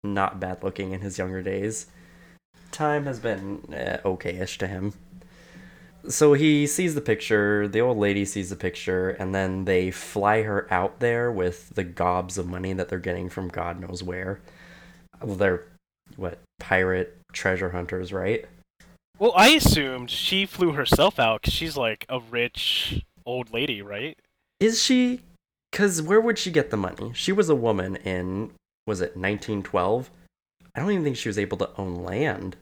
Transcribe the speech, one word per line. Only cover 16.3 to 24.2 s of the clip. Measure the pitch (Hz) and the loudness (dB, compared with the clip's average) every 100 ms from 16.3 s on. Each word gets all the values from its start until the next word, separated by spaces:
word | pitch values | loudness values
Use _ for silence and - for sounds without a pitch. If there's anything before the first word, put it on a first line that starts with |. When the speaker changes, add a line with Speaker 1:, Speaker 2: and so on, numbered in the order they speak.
| 85 _ _ | -10 _ _
Speaker 1:
pirate | - 92 92 92 90 - _ | 0 2 2 0 -2 -8 _
treasure | - 98 92 92 | -4 -2 0 -2
hunters, | 90 87 92 90 | -6 -6 -6 -6
right? | 95 95 113 - - _ _ - _ _ _ | -4 -2 -2 -4 -20 _ _ -20 _ _ _
Speaker 2:
Well, | 214 | 4
I | 185 226 | 8 8
assumed | 311 - 170 135 127 123 | 8 4 2 0 -4 -6
she | - - 190 196 | -4 0 0 -2
flew | - 175 | 0 0
herself | 147 131 - 180 - | 2 0 4 4 4
out | 117 110 | 0 2
'cause | - | 0
she's, | - 165 143 | -2 -4 -2
like, | 117 110 - | -2 -4 -8
a | 127 | -10
rich | 113 120 120 - - - - - - _ | -6 -2 -2 -2 -2 -2 -2 -4 -8 _
old | - 127 117 | -6 -6 -4
lady, | 113 143 107 | -4 -2 -4
right? | 101 101 143 - | -8 -8 -8 -12